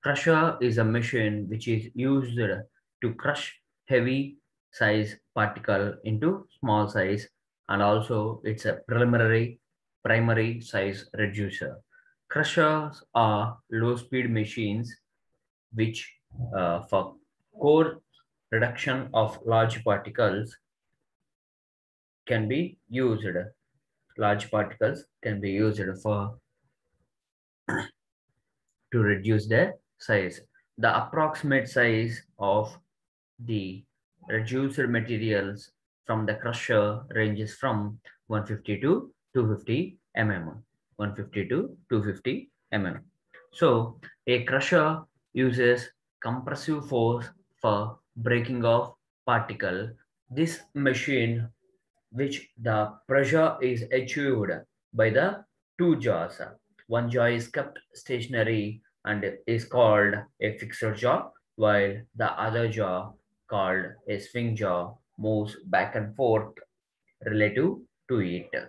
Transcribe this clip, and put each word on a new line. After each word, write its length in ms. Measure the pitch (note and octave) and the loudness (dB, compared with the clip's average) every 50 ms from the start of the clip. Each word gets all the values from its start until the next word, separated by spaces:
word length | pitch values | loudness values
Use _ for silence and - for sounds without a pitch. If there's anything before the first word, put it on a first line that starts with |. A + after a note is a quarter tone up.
| - | 0
Crusher 540 | D3 C#3 C3+ - E3+ D#3+ D#3 D#3+ E3 - - | -2 -2 0 4 4 4 6 4 2 2 0
is 160 | B2 B2 A2+ A#2 | 0 0 2 2
a 60 | A2+ | 2
machine 640 | A2 A2 A#2+ A#2 A#2 - B2 A2 G#2+ G#2+ G#2 G#2 F2+ | 2 2 0 0 0 0 0 0 0 0 -2 -4 -6
which 180 | G#2+ A2 - A#2+ | -6 -6 -2 -2
is 200 | A2+ A2 A2 A#2 - | -2 -2 -2 -6 -6
used 420 | A#2 B2+ C3+ C#3 C#3 C3 A#2+ A#2 A#2+ A2+ G2+ F#2+ G#2 A2 _ _ _ _ _ _ _ | -4 0 2 2 0 0 -2 -2 -2 -2 -2 -2 -4 -6 _ _ _ _ _ _ _
to 120 | - A#2 A#2 | -6 -6 -6
crush 440 | - - C3+ D3 - - - - _ _ _ _ _ _ _ | -4 -4 -4 -4 -4 -6 -10 -12 _ _ _ _ _ _ _
heavy 500 | C3+ B2 B2 B2+ C3 C3+ C#3 C#3 C#3+ _ _ _ _ _ _ _ | 2 2 2 2 0 0 -2 -4 -8 _ _ _ _ _ _ _
size 440 | _ - A#2+ G#2+ G#2+ G#2+ G#2 G#2 - - _ _ _ | _ 0 2 2 2 2 0 -2 -6 -12 _ _ _
particle 640 | - G#2+ G#2 - - - - G#2 G2 G2+ G#2 - - - | -2 -2 0 -2 -6 -2 0 0 0 0 -2 -4 -6 -6
into 440 | G#2+ A2 G#2+ G#2+ E3 F#3+ G3 - _ _ _ | -4 -2 0 0 0 0 -2 -6 _ _ _
small 280 | - B2+ G#2+ G#2+ G#2 G2+ | 0 2 2 2 2 2
size, 400 | - A2 F#2 F#2+ G2+ G#2 G#2+ - _ _ _ _ _ _ _ - | 0 0 0 0 0 -2 -4 -8 _ _ _ _ _ _ _ -4
and 120 | G2 G2+ | 0 2
also 580 | G2+ G#2 G#2+ A2 G#2+ - B2 A2 G#2+ A2 A2+ - - | 4 4 4 4 2 0 -2 -2 0 -2 -4 -4 -4
it's 220 | G#2+ A2 A2+ - | -6 -6 -4 -2
a 160 | - - - - - | -4 -4 -4 -4 -2
preliminary, 720 | A2+ A#2 B2 A#2+ A#2 A#2 A#2 A2 A2+ A2+ A#2 A#2+ B2 - _ _ _ _ _ _ _ _ _ | 2 2 4 4 6 4 6 6 4 4 2 0 -4 -12 _ _ _ _ _ _ _ _ _
primary 580 | A#2+ A2+ A2+ A#2 A#2 A2+ A2+ A2 A#2 A#2 A#2 | 2 2 4 4 4 4 2 2 0 -2 -6
size 480 | A2+ - - G#2 G2 G2 F#2+ G2+ - - - | -10 -6 -4 -2 -2 -2 -4 -6 -12 -14 -4
reducer. 640 | - G#2+ G2+ F#2+ G#2 G2+ F#2+ - - - D#2 - - _ _ _ - _ _ _ _ _ _ | -2 -2 -2 -2 -4 -4 -4 -4 -6 -8 -8 -10 -12 _ _ _ -20 _ _ _ _ _ _
Crushers 720 | - D3 D#3 D3+ - - D#3+ D3+ D#3 D#3 D3+ D3+ D3 - - _ _ | -2 -2 -2 0 2 4 4 4 4 0 -2 -6 -10 -14 -20 _ _
are 420 | A#2 A2+ A2 G#2+ G#2 G#2+ A#2 A2+ - _ _ | 4 4 4 4 2 0 -2 -6 -10 _ _
low 240 | A2+ A2+ A2+ A#2+ A#2+ | -4 0 0 0 0
speed 340 | A#2+ - - C3+ B2+ A#2+ A#2+ | -2 -4 -4 -2 -2 0 0
machines 680 | A#2 A2 G#2+ G#2 - A#2+ A2+ G2+ G2+ A2 A#2 A#2 - _ _ _ _ _ _ _ _ _ _ _ _ _ _ _ A2+ | 0 0 -2 -2 -4 -4 -4 -2 -2 -4 -4 -6 -10 _ _ _ _ _ _ _ _ _ _ _ _ _ _ _ -2
which, 400 | A2 A2+ A2 A2+ - - - - _ _ _ - - B2 A#2 A2 | -2 -2 0 -2 -6 -12 -14 -18 _ _ _ -10 -8 -8 -6 -2
uh, 260 | G2 F2+ F2 E2+ F2 - | -2 0 0 0 -2 -4
for 320 | - - F#2+ - - - - _ _ _ _ _ _ _ - | 0 0 0 0 -2 -8 -18 _ _ _ _ _ _ _ 0
core 400 | - C#3+ D3+ D#3 D#3+ D#3+ - - _ _ _ _ _ _ _ _ _ _ | 4 6 6 6 6 4 0 -8 _ _ _ _ _ _ _ _ _ _
reduction 580 | - A2+ A#2 A#2+ A#2+ - - D3 C3 C3 C3 B2+ | 0 0 0 0 -2 -4 -4 -4 -2 -4 -4 -2
of 280 | - A2+ A2 G#2+ - - - | 0 2 2 2 -2 -6 -2
large 400 | A2+ A2+ A2+ A2+ A2 A2+ - - | 2 4 4 4 4 0 -2 0
particles 720 | A2+ G2+ - - - F2 - A#2 G2+ F#2 G2+ A2 A2+ - - _ _ _ _ _ _ _ _ _ _ _ _ _ _ _ _ _ _ _ _ _ _ _ _ _ _ _ _ _ _ _ _ _ - | 0 0 0 -2 -8 -2 0 2 2 2 0 -4 -6 -10 -20 _ _ _ _ _ _ _ _ _ _ _ _ _ _ _ _ _ _ _ _ _ _ _ _ _ _ _ _ _ _ _ _ _ -2
can 200 | A#2 A2+ G#2+ G#2+ | 0 0 0 0
be 300 | B2+ D3 F3 F#3 - _ _ _ | -2 -2 -4 -4 -8 _ _ _
used. 360 | A2+ B2+ C3 B2 A2 G#2 G#2 G2 F2 F2 F2+ - - _ _ _ _ _ _ _ _ _ _ _ _ - | -4 0 0 0 0 0 -2 -4 -4 -6 -6 -6 -12 _ _ _ _ _ _ _ _ _ _ _ _ -2
Large 320 | A2 G#2 G#2 G2+ - - | 2 2 2 0 -2 -2
particles 520 | - G#2+ G2+ - - - A2 A2 D3+ D#3+ - _ _ _ - | -2 -2 -2 -2 -2 -2 -2 -2 -2 -4 -10 _ _ _ -6
can 180 | A#2+ G#2 G2+ | -6 -4 -4
be 80 | G2 G2 | -4 -2
used 320 | F#2+ G2 G#2+ G#2+ G2+ G#2 G2 F#2 F#2 F#2 - | 0 2 2 2 2 0 -4 -6 -6 -4 -2
for 340 | G#2+ G#2 G2+ G2+ G#2 A2+ - _ _ _ _ _ _ _ _ _ _ _ _ _ _ _ _ _ _ _ _ _ _ _ _ _ - | -2 -2 -2 -2 -6 -8 -12 _ _ _ _ _ _ _ _ _ _ _ _ _ _ _ _ _ _ _ _ _ _ _ _ _ -6
<clears throat> 0 | |
to 1300 | - - - - _ _ _ _ _ _ _ _ _ _ _ _ _ _ _ _ _ _ _ _ - A#2+ | -4 -4 -4 -8 _ _ _ _ _ _ _ _ _ _ _ _ _ _ _ _ _ _ _ _ 0 2
reduce 480 | G#2+ G2+ G#2 G2 F#2+ A2 A2 G#2+ G#2 A2 | 4 4 2 2 2 0 0 2 2 2
their 260 | A2+ A#2+ E3+ G#3+ - - _ _ _ _ | 2 4 4 2 0 -10 _ _ _ _
size. 440 | - - A2+ G2+ F#2 F2+ - - - _ _ _ _ _ _ - | -4 0 0 0 0 -2 -6 -12 -20 _ _ _ _ _ _ 0
The 160 | A2+ A2+ - | 2 2 2
approximate 760 | - - - - E3 D#3 D#3 D#3 - - C#3+ C3+ C3+ B2+ - | 2 -2 -2 -2 0 0 0 -2 -2 0 2 2 2 2 0
size 520 | - C3 A#2+ A#2+ A2+ A2 A2+ A#2 A#2 - - _ _ _ | 0 2 2 4 4 2 0 -2 -4 -8 -12 _ _ _
of 400 | G2 G2 G2 G#2+ G#2+ - - - _ _ _ _ _ _ _ _ _ _ _ _ | 0 2 2 2 0 -2 -8 -20 _ _ _ _ _ _ _ _ _ _ _ _
the 460 | A#2+ A#2 A2+ G#2+ F#2+ F#2 F#2 G#2+ - _ _ _ _ _ _ _ - - | -8 -4 -4 -4 -4 -6 -10 -12 -16 _ _ _ _ _ _ _ -10 -4
reduced 500 | G#2 A2+ A2 A2 B2 C3 C3+ C#3 C#3 - | -4 -4 -2 -2 -2 -2 -2 -2 -2 -2
materials 960 | C3+ A#2+ A#2+ A#2 A2+ A#2 A#2+ G#2+ A2 A2+ G#2+ G2+ G2 G2 G2+ G#2 - - _ _ _ _ _ _ _ | -2 0 0 0 0 -2 -4 -4 -2 0 0 0 0 -2 -6 -10 -14 -20 _ _ _ _ _ _ _
from 200 | - A#2 A2 G#2+ | -4 -4 -2 -2
the 100 | G2+ G#2+ | -2 -4
crusher 680 | - - A#2 A#2 - - - B2 G#2+ G#2 G#2 G#2 A2 - - | -4 -4 -6 -6 -6 -2 2 4 4 4 2 0 -4 -8 -6
ranges 440 | - A2 A2 G#2+ G#2 G#2 A2 G#2+ - | -2 0 0 0 0 -2 -6 -8 -8
from 420 | - - C3+ A#2 G#2+ G#2 G#2 G#2 - _ - - _ _ _ | -4 -4 -2 -2 -2 -4 -4 -8 -12 _ -20 -20 _ _ _
one 180 | A2+ G#2+ G#2 | -4 -4 -2
fifty 340 | - A2 G#2 - - G#2 F#2 | -4 -8 -8 -4 -6 -4 -2
to 280 | - C#3+ F3+ A#3+ - - _ _ _ _ _ | 2 2 2 0 0 -8 _ _ _ _ _
two 220 | C3 A#2 A2 G#2 | 0 2 2 0
fifty 420 | - - - A2+ C3+ F3+ F#3+ - _ _ _ _ | -2 -2 -2 -2 -2 -2 -4 -6 _ _ _ _
M 160 | A2+ A2 G#2 | -2 0 0
M. 320 | G2+ F2+ E2+ D#2 D2+ A2 - _ _ _ _ _ _ - | 0 -2 -6 -8 -12 -14 -18 _ _ _ _ _ _ -6
One 180 | G#2 G2+ G2 | -6 -6 -4
fifty 320 | - G2+ - - G#2 G2 - | -6 -10 -8 -4 -6 -4 -2
to 300 | B2 D#3 G#3+ C4+ - - _ _ | -2 -2 -2 -4 -8 -18 _ _
two 140 | B2+ A2 G2 | 0 0 0
fifty 460 | G#2 F#2+ - - B2+ C#3+ - - _ _ _ _ _ - | 0 -4 -4 -4 -4 -4 -4 -8 _ _ _ _ _ -4
M 120 | G#2+ G2 F2+ | -2 -2 -2
M. 180 | - - - _ _ _ _ _ _ - - _ _ | -6 -8 -14 _ _ _ _ _ _ -20 -20 _ _
So 460 | - E3+ D3+ B2 A2+ A2+ A#2 - - - - - _ _ - | 2 4 4 4 4 2 -2 -6 -14 -20 -20 -20 _ _ 0
a 160 | B2 A#2+ A#2+ | 0 0 2
crusher 580 | - C3 C3+ C3+ - F3+ E3+ D3+ D#3 D#3+ D#3+ - _ _ _ _ _ _ | 0 0 0 0 4 4 4 4 4 0 -2 -6 _ _ _ _ _ _
uses 560 | B2+ C3 C3 A#2+ B2 B2 A#2+ B2 B2 A#2+ - _ _ _ _ _ _ | 0 2 2 2 4 4 4 4 2 0 -8 _ _ _ _ _ _
compressive 680 | - A#2 A#2+ C3 B2+ - C#3+ C3 - - D#3 D3 C#3 - | -6 -6 -4 -4 -4 -6 -8 -6 -4 -4 -4 -4 -4 -2
force 400 | C3+ A#2+ A2+ A#2 A#2+ A#2+ A#2+ - - _ _ _ _ _ | 0 2 2 2 2 0 -4 -8 -14 _ _ _ _ _
for 360 | - A#2 G#2 G2+ G#2 A2 - - _ _ _ A#2+ | 0 2 2 2 0 -4 -8 -12 _ _ _ -6
breaking 480 | A2+ B2 A#2+ A#2+ A2+ A#2 C3 B2 A#2+ | 0 2 2 2 2 -2 -2 0 2
of 280 | A#2 A#2 A#2+ - - - _ _ _ _ _ _ | 4 4 4 2 -2 -8 _ _ _ _ _ _
particle. 640 | - A#2+ A2+ A2 - - - - F#2+ F2+ F#2 G#2 A#2 A#2 _ _ _ _ _ _ _ | 0 0 0 0 -2 -6 -6 -4 -4 -2 -4 -6 -8 -10 _ _ _ _ _ _ _
This 300 | B2+ C3+ D#3+ E3 E3 - - _ _ | -2 -2 -2 -2 -2 -8 -14 _ _
machine, 760 | C#3+ C#3 C#3 B2+ B2+ - - C#3 B2+ A#2 A2+ A#2 A#2 A#2 A#2 - _ _ _ _ _ _ _ _ _ _ _ | 0 0 2 2 0 -2 -2 0 0 2 0 0 -2 -4 -6 -8 _ _ _ _ _ _ _ _ _ _ _
which 380 | - A#2+ C#3 C#3 C#3 - - _ _ - | -6 -4 -4 -4 -4 -8 -12 _ _ -6
the 300 | A2+ A#2 G#2+ G#2+ G#2+ G#2+ - - _ - | -2 0 0 2 0 -2 -4 -14 _ 2
pressure 480 | C3 C#3 C#3 A#2 C#3 D#3+ D#3+ D#3+ - - | 2 4 4 4 4 4 4 4 2 0
is 220 | C3+ B2+ B2 A2+ A#2 A#2 C3 | 0 0 0 -2 -4 0 0
achieved 580 | C3 B2+ B2+ - D3+ C#3+ C#3 B2+ A2+ G2+ F#2 E2+ D#2 - _ _ _ _ _ - | 0 0 0 -4 -2 0 0 0 0 0 -2 -4 -6 -8 _ _ _ _ _ 0
by 160 | A#2 A2 A2+ | 2 2 4
the 360 | G#2+ C3 D3+ F#3+ G3+ - - _ _ _ _ _ _ - | 4 4 2 2 0 -4 -12 _ _ _ _ _ _ 2
two 160 | F3 F3 D#3+ | 4 4 4
jaws. 460 | C3 A2+ A#2+ G2 E2 E2+ E2+ - - - - - _ _ _ _ _ - _ | 4 2 0 0 0 -2 -4 -8 -12 -14 -14 -14 _ _ _ _ _ -8 _
One 220 | A2+ A#2 A#2+ A#2+ | -2 0 0 0
jaw 160 | A#2 B2+ A#2 | 2 2 4
is 220 | A#2 A#2+ A#2 A2+ - | 4 2 0 -4 -4
kept 320 | - D3+ C#3 - - - _ _ _ | -6 -6 -6 -6 -10 -18 _ _ _
stationary 880 | - - - C3+ A#2+ A#2 B2 C3 A#2 A2 A2 A2+ G#2+ G#2 G#2 A2 A2+ _ _ _ _ _ G#2 | -20 -8 -6 -6 -6 -4 -4 0 0 2 2 2 0 0 -4 -6 -10 _ _ _ _ _ -4
and 300 | G#2+ G#2 G2+ G2 - - - | -2 -2 -2 -4 -6 -6 -4
is 200 | - A#2 A2+ A2+ | -2 -2 -2 -2
called 500 | - - B2 A#2+ A2 G#2 G#2 G#2 G#2 G2+ G#2 G#2 - _ _ | -2 2 4 6 6 8 6 6 4 2 -2 -6 -12 _ _
a 160 | - G#2+ G#2+ - | -4 -4 -4 -6
fixed 260 | - G#2+ - - - A2 G#2 | -10 -12 -8 -4 -4 -4 -4
jaw, 340 | G#2 A#2+ B2 C3+ - - - _ _ _ _ _ - | 0 0 0 2 0 -2 -8 _ _ _ _ _ 0
while 380 | A2 G#2 G#2 G#2 G2 G2 G2 A2 A2+ _ _ | 2 4 4 4 2 0 -2 -6 -12 _ _
the 260 | A2+ A#2 - - - | -2 -2 -2 -2 -2
other 260 | G2+ A2+ A2 A#2 A#2 A2+ | -4 -2 0 0 0 0
jaw 440 | G#2+ A2 G#2 F#2 F#2 F#2 G2+ G#2+ - _ _ _ _ _ _ _ | 0 0 -2 0 -2 -4 -4 -8 -14 _ _ _ _ _ _ _
called 380 | A#2 G2+ F#2+ F#2 F#2 F#2+ F#2 F2+ - - _ - | -2 -2 0 0 0 -2 -2 -6 -10 -14 _ -6
a 80 | G#2 G2+ | -6 -6
swing 380 | G2+ - - B2 A#2 A#2 A2 | -6 -6 -6 -4 -2 -2 -2
jaw 400 | G#2 G#2+ F#2+ F2+ F2 F2 - A2+ _ _ _ _ - | -2 0 0 0 -2 -2 -6 -10 _ _ _ _ -6
moves 360 | G2+ A2 A2 G#2+ G#2 G#2 - - - | -2 0 0 0 0 -2 -6 -14 -10
back 300 | F#2+ F2+ F#2+ F#2+ - - | 0 0 0 0 2 -2
and 200 | A#2 G#2 G#2 G#2 | -4 -4 -4 -4
forth 400 | - C3+ A#2+ A2+ G#2+ G#2+ - - - - _ _ _ _ _ _ _ _ _ _ _ - | 0 2 4 4 2 2 -2 -12 -20 -20 _ _ _ _ _ _ _ _ _ _ _ -8
relative 520 | A2 G#2+ G#2 G#2 G#2 G#2 B2+ C#3+ F#3 G3 - - _ _ _ _ - | -4 0 2 2 2 2 2 0 0 0 -4 -12 _ _ _ _ -4
to 100 | C3 A2+ | -2 0
it. 300 | F#2+ F2+ F2 F2+ - - - - - | 0 -2 -4 -6 -8 -8 -8 -8 -8